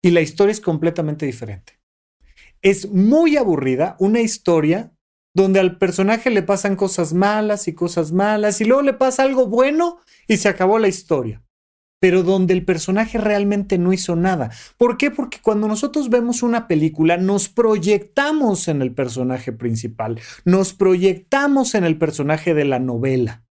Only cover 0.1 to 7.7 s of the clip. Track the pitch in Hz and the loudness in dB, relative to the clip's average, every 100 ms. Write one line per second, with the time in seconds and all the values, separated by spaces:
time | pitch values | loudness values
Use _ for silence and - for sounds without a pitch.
0.1 | 170 156 - 202 214 - 156 165 165 151 | 4 0 2 2 2 -4 -2 -2 -2 -6
1.1 | 151 143 113 110 98 - _ _ _ _ | -4 -6 -8 -12 -14 -16 _ _ _ _
2.1 | _ _ _ - _ 196 196 196 190 208 | _ _ _ -20 _ 0 0 -2 0 2
3.1 | 294 330 294 220 151 131 127 175 - 190 | 2 2 2 0 0 -2 -2 -4 -2 -2
4.1 | 226 226 - - 165 151 180 226 _ _ | 0 -2 -4 -2 0 0 -2 -6 _ _
5.1 | _ _ 175 190 190 185 180 190 180 190 | _ _ 0 2 4 2 0 -2 0 0
6.1 | 226 262 214 180 196 202 196 196 185 160 | 0 0 -2 0 -2 -2 -2 -2 -2 -2
7.1 | 175 202 214 214 208 - | 0 2 0 -2 -2 -4